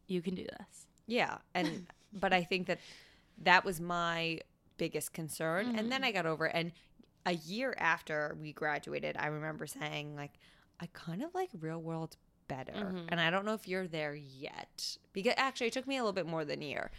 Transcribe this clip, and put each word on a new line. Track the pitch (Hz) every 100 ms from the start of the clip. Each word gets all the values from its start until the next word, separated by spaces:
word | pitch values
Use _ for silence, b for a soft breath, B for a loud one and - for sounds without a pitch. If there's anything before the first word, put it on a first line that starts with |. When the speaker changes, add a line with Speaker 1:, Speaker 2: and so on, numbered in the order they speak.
| -
Speaker 1:
you | 180
can | 175 185
do | -
this. | - - - - _ -
Speaker 2:
Yeah, | 233 156 - -
and | 175 180 165 175 -
Speaker 1:
<laughs> | -
Speaker 2:
but | 196 196
I | 185
think | 170 185 180
that | 165 B B B B B -
that | 170 180 196
was | 165
my | 175 175 170 170 165 165 - _ _ -
biggest | 165 151 -
concern, | - 156 - 160 175 233 220
and | 226
then | 262
Speaker 1:
Mm-hmm. | 262
Speaker 2:
I |
got | 196 160
over | 156 160
it. | 165
And | 170 b b - - _ 185
a |
year | 175 156 214 262 -
after | 165 170 - 151 151 156
we | 156
graduated, | 143 151 143 - 143 147 147
I | 147
remember | 151 156 156 156
saying, | - 151 151 147 147
like, | 143 - b b b _
"I | 170
kind | - 156 175
of | 320 370
like | 370 180
real | 156 165
world | 165 165 160 - _ _ _
better." | 131 -
Speaker 1:
Mm-hmm. | - 196 185 165
Speaker 2:
And | 170
I | 165
don't | 190 208
know |
if | 220 -
you're | 185 185
there | 160 151 147
yet, | 139 131 147 - - - - - _
because | 196 208 -
actually | 262 254 233
it |
took | 262 254
me | 269
a |
little | 220
bit | 190 165
more | 160 151
than | 147
a | 147
year. | - -